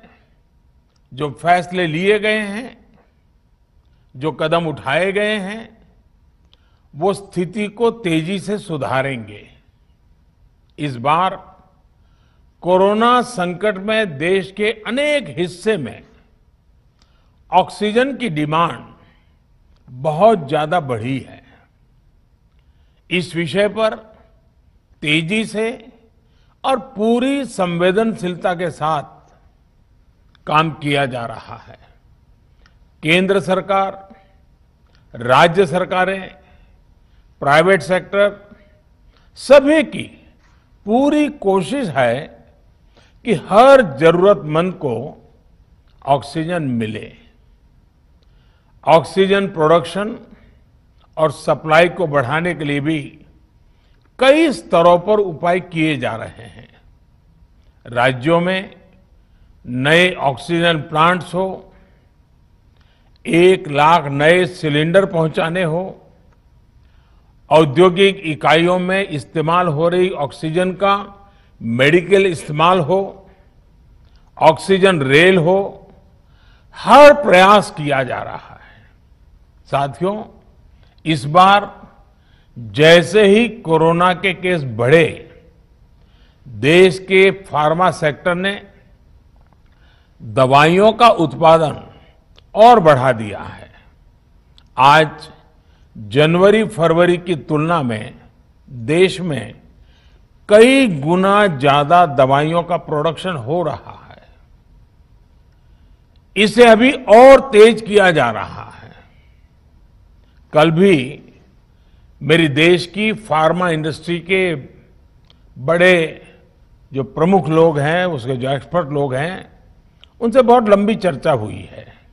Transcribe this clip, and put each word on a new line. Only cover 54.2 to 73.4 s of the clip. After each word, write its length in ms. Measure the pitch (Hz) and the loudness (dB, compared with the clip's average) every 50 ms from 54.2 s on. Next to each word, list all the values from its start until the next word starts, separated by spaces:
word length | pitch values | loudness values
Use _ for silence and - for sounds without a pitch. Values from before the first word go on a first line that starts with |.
| 247 269 285 320 330 302 | 2 4 4 4 2 0
स्तरों 480 | 220 - - - 185 170 170 175 175 175 | -2 -6 -6 -2 0 2 4 4 4 2
पर 180 | 175 208 214 | 0 0 -2
उपाय 420 | 208 202 185 160 - 170 175 180 185 | -2 -2 -4 -6 -6 -4 -2 -2 -4
किए 380 | - - 165 165 156 156 147 | -6 -6 -6 -4 -2 -2 -2
जा 180 | 127 120 110 113 | -4 -6 -8 -8
रहे 280 | 113 107 101 - - 113 | -10 -12 -16 -18 -20 -20
हैं। 380 | 107 82 - - - _ _ _ _ _ _ _ _ _ _ _ _ _ _ _ _ _ _ _ _ _ _ - | -20 -20 -20 -20 -20 _ _ _ _ _ _ _ _ _ _ _ _ _ _ _ _ _ _ _ _ _ _ -16
राज्यों 540 | - 120 120 120 131 131 123 123 160 170 170 | -8 -4 0 0 0 0 -2 -2 0 0 0
में 340 | 175 180 190 190 202 - - _ _ _ _ _ _ _ _ _ _ _ _ _ _ _ _ _ - | 0 -2 -6 -6 -8 -12 -20 _ _ _ _ _ _ _ _ _ _ _ _ _ _ _ _ _ -14
नए 480 | 120 123 127 131 147 160 175 180 185 185 | -10 -6 -4 0 2 2 2 2 0 -2
ऑक्सीजन 680 | - 131 139 131 - - - 170 165 170 170 165 156 | -2 -4 -4 -4 -6 -8 -6 -4 -2 0 0 -2 -2
प्लांट्स 520 | 151 - 160 151 160 175 180 175 143 - 165 | -6 -4 -2 0 2 2 0 -2 -6 -8 -8
हो, 400 | 180 190 190 - - - - _ _ _ _ _ _ _ _ _ _ _ _ _ _ _ _ _ _ _ _ _ _ _ _ _ _ _ _ _ _ - | -6 -6 -8 -10 -14 -18 -20 _ _ _ _ _ _ _ _ _ _ _ _ _ _ _ _ _ _ _ _ _ _ _ _ _ _ _ _ _ _ -6
एक 420 | - 165 165 180 185 190 180 185 | -2 0 2 4 4 2 0 -4
लाख 360 | 156 143 143 147 156 170 170 143 | -6 -2 2 2 4 4 2 0
नए 420 | 143 139 139 147 160 175 180 180 | -2 -2 0 2 2 4 2 0
सिलेंडर 600 | 156 - - 160 151 147 147 156 165 170 196 190 | -2 -6 -8 -6 -4 -2 -2 0 2 2 0 0
पहुंचाने 580 | 185 190 165 160 156 - 196 160 165 170 190 180 | 0 -2 -2 -4 -2 -2 -4 -4 -4 -4 -4 -4
हो, 380 | 156 156 175 190 - - - _ _ _ _ _ _ _ _ _ _ _ _ _ _ _ _ _ _ _ _ _ _ _ _ _ _ _ _ _ - | -4 -4 -6 -8 -10 -14 -20 _ _ _ _ _ _ _ _ _ _ _ _ _ _ _ _ _ _ _ _ _ _ _ _ _ _ _ _ _ 2
औद्योगिक 720 | 143 160 160 143 127 165 185 185 175 190 196 196 190 - 160 | 2 2 2 2 2 4 4 4 4 2 0 0 0 -2 -8
इकाइयों 560 | 160 147 - 156 147 156 165 170 175 180 185 | -8 -6 -2 0 2 2 2 2 0 -2 -2
में 280 | 180 180 190 196 202 | -2 -4 -4 -4 -4
इस्तेमाल 600 | - 156 143 - - - 160 147 160 170 180 180 | -6 -8 -10 -10 -8 -6 -6 -2 -2 0 0 0
हो 220 | 170 143 147 165 170 | -2 -2 -2 -2 0
रही 200 | 180 180 180 190 | 0 0 -2 -2
ऑक्सीजन 640 | 180 147 143 131 - - 165 156 156 180 180 185 175 | -2 -6 -8 -10 -10 -10 -8 -6 -4 -4 -4 -4 -4
का 520 | - 196 196 202 202 202 - - - - _ _ _ _ _ _ - | -2 -2 -2 -2 -2 -6 -12 -20 -20 -20 _ _ _ _ _ _ -12
मेडिकल 640 | - 113 117 123 135 151 165 185 165 165 202 196 196 | -8 -6 -2 0 0 2 2 0 0 2 0 2 2
इस्तेमाल 540 | 190 165 120 - - 151 151 160 175 190 185 | 0 -2 -6 -10 -8 -4 0 0 2 2 0
हो, 500 | 151 143 180 196 196 - - - - _ _ _ | -2 -2 -4 -4 -4 -8 -12 -20 -20 _ _ _